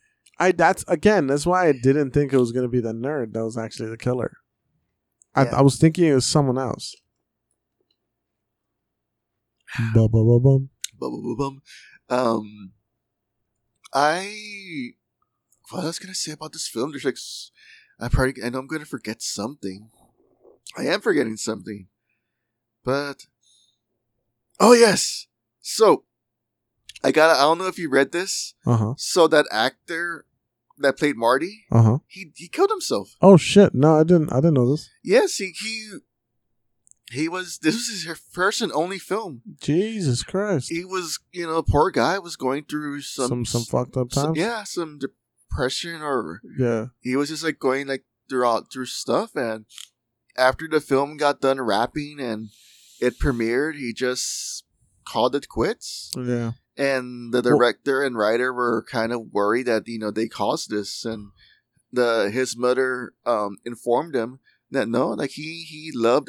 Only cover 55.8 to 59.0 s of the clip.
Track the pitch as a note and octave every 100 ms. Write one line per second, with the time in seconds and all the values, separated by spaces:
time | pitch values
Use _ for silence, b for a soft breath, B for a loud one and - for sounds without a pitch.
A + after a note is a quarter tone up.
55.8 | - - - - B2 A#2+ A#2 A#2 _ -
56.8 | C#3 C3+ B2 B2 A#2+ B2 A#2+ C#3+ A#2+ G#2+
57.8 | - C3+ C#3 A#2 G#2 A#2 B2+ B2 A#2+ A2
58.8 | - B2+